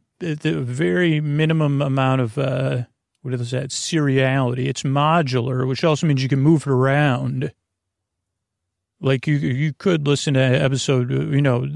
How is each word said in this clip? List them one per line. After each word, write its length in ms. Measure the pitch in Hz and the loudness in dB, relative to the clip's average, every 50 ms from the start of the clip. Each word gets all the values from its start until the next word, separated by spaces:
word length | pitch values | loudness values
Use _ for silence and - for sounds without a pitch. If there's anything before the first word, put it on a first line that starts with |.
| _ _ _ - | _ _ _ -10
the 420 | 180 170 151 151 - - 160 151 | -8 -8 -6 -4 -4 -4 -2 -2
very 580 | 135 120 123 127 165 180 185 180 180 170 156 151 | -4 -6 -4 -2 -2 0 0 0 2 2 0 0
minimum 640 | 151 147 143 151 156 160 160 156 156 143 143 139 | -2 -2 0 0 2 2 2 2 2 0 0 0
amount 400 | 143 143 135 139 131 131 131 131 | 0 0 0 2 2 2 2 2
of, 160 | 123 113 107 | 0 -2 -2
uh, 460 | 143 139 135 131 131 135 131 131 123 120 - _ _ _ _ _ _ - | -4 -4 -2 -2 -2 -2 -2 -2 -4 -6 -8 _ _ _ _ _ _ -10
what 100 | 131 127 | -8 -6
is 180 | 120 120 117 | -6 -6 -4
that, 200 | 127 127 139 135 | -6 -6 -6 -6
seriality. 960 | - - - - 170 160 147 139 131 131 131 131 131 139 131 123 123 127 127 | -8 -8 -6 -4 -2 0 0 2 2 2 2 2 2 0 0 -2 -2 -2 -4
It's 160 | 139 135 - - | -4 -4 -4 -4
modular, 840 | 139 135 143 147 156 160 175 160 127 127 127 120 135 127 127 131 | -2 0 2 2 2 2 2 2 0 -2 -2 -2 -2 -2 -2 -2
which 160 | 131 135 - - | -2 -2 0 0
also 240 | 165 151 139 - | 0 2 2 2
means 160 | 160 143 131 135 | 0 0 0 0
you 60 | 127 | 0
can 100 | 143 139 | 0 2
move 220 | 135 151 165 147 | 4 4 4 4
it 100 | - 143 | 2 2
around. 800 | 135 127 131 135 135 147 147 143 123 127 135 123 139 131 143 143 - _ _ _ _ _ _ _ _ _ _ _ _ _ _ _ _ _ _ _ _ _ _ _ _ _ _ _ _ - - | 2 2 4 4 4 4 4 2 2 0 -2 -4 -4 -4 -6 -6 -8 _ _ _ _ _ _ _ _ _ _ _ _ _ _ _ _ _ _ _ _ _ _ _ _ _ _ _ _ -4 -2
Like, 220 | 135 135 127 - | 0 0 0 0
you, 120 | 156 147 | 0 0
you 360 | 143 156 147 123 131 147 156 139 | 0 0 -2 -2 -2 -2 -4 -4
could 320 | - - 202 175 160 143 | -2 0 0 0 2 2
listen 300 | 143 143 139 - 156 139 | 0 0 0 0 0 2
to 40 | 131 | 2
episode, 720 | 131 127 123 135 143 131 135 127 - - 139 127 123 123 | 4 4 2 2 2 0 0 -2 0 0 0 0 0 0
you 320 | 135 135 147 156 147 139 | -2 -2 -2 0 0 2
know, 260 | 143 139 123 120 131 139 143 | 2 2 2 0 -2 -4 -6